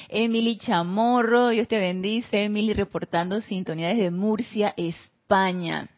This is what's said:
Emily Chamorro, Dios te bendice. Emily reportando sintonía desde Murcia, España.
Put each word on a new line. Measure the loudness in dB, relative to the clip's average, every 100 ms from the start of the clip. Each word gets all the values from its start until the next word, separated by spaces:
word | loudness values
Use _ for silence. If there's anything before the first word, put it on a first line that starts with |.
| -6
Emily | -2 0 2 0 -2
Chamorro, | 0 0 2 2 2 4 4 4 4
Dios | 2 0
te | 0
bendice. | 0 -2 -2 -4 -2 -2
Emily | 0 0 0
reportando | 0 -2 -4 -2 -2 0 -4
sintonía | -4 -6 -4 -4 0
desde | 2 0
Murcia, | 0 0 0 -2 -2 -2 -2
España. | -6 -6 -14 _ 0 2 2 0 -4 -6 -8